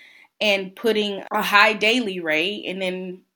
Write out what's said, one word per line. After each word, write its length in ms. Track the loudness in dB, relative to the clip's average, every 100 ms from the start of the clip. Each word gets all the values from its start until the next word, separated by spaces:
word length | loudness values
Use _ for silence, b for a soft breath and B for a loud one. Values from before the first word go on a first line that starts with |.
| B B B _
and 360 | 0 0 -2 -4
putting 460 | -2 0 -2 -6 -6
a 100 | -4
high 320 | 2 6 6
daily 460 | 4 2 2 0 -4
rate, 440 | -2 0 -2 -4 -8
and 140 | -6
then, 400 | -4 -4 -8 -12 _